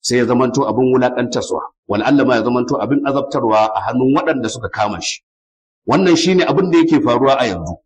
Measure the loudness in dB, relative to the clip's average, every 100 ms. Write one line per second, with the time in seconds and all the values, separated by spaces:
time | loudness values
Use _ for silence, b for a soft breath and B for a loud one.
0 | -2 0 0 0 0 0 -2 0 2 2
1 | 0 -2 -4 -4 -6 -8 -8 _ -6 -2
2 | 2 2 2 0 0 -2 -2 -4 -2 -2
3 | 0 -2 -4 -2 0 2 2 -2 -2 0
4 | 2 2 0 -2 -4 -8 -10 -4 -4 -4
5 | -8 -10 _ _ _ _ _ _ 0 2
6 | 4 2 4 2 2 0 2 2 4 2
7 | 2 2 2 2 0 -4 -8 -12